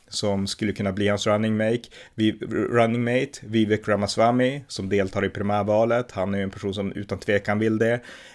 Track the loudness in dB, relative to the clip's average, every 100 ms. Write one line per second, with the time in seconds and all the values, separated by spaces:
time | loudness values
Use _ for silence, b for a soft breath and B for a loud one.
0 | -12 -4 0 0 -2 -4 -4 -2 -4 0
1 | 0 0 2 2 2 0 0 -2 -6 B
2 | B 0 0 0 -4 -4 0 2 2 2
3 | 0 -2 -2 -8 -2 2 2 2 2 0
4 | 0 2 4 4 2 -2 -8 -8 0 0
5 | 0 -2 -2 -2 -2 0 2 4 4 2
6 | -2 -4 -2 -2 -4 -6 -6 -4 -4 -6
7 | -6 -6 0 0 2 0 2 2 2 0
8 | B B B